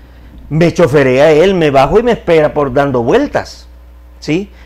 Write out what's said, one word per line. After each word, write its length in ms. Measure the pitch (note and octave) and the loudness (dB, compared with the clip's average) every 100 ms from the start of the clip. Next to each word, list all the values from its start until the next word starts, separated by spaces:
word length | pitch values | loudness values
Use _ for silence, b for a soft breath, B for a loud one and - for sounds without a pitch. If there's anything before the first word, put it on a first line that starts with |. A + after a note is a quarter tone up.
| b b b b - | b b b b -6
me 240 | D3+ E3+ | -2 0
choferea 580 | D#3 D#3 D3 C3 B2+ D#3 | 0 0 2 2 2 2
él, 220 | D3+ F#3+ F#3 | 4 2 0
me 160 | D3+ | 0
bajo 280 | C3+ C#3+ G3+ | 2 2 2
y 40 | |
me 100 | A#3+ | 0
espera 400 | G#3 - D#3+ D3 | -2 0 0 0
por 180 | D3 C3+ | -2 -2
dando 320 | C3 C#3+ B2+ | -2 -2 -2
vueltas, 640 | A#2 A3 C#4+ A#2+ - - - - - - - - | 0 -2 -2 -6 -8 -16 -20 -20 -20 -20 -20 -14
¿sí? 300 | - E3 G3+ b | -6 -6 -6 b